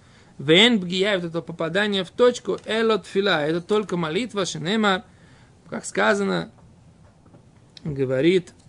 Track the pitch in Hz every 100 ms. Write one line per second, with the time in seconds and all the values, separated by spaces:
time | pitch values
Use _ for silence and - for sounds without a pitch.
0 | - - - - 135 170 233 226 180 185
1 | 196 196 175 165 165 170 165 175 214 196
2 | 180 - 247 247 - - - 220 226 214
3 | - 190 196 165 147 170 170 208 196 175
4 | 160 170 240 202 175 151 151 220 214 185
5 | - - - - - - - - - -
6 | 214 202 196 180 190 - - - - -
7 | - _ - - - _ _ - 170 139
8 | 131 131 160 185 180 -